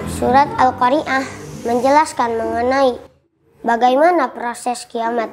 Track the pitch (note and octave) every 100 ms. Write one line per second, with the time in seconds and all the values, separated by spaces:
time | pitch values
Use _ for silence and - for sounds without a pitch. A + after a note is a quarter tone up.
0 | - - A#3+ C4 D4 - B3+ B3 B3 D4
1 | - - C4+ - - - A#3 A#3+ C4 D4
2 | D#4 - A#3+ A3+ A3+ A3+ B3 C4+ C4+ A#3+
3 | - _ _ _ _ _ A3+ A#3 B3 C4
4 | E4 E4+ B3+ A3+ A#3+ A#3 B3+ A#3+ - A#3
5 | A3+ A#3 A3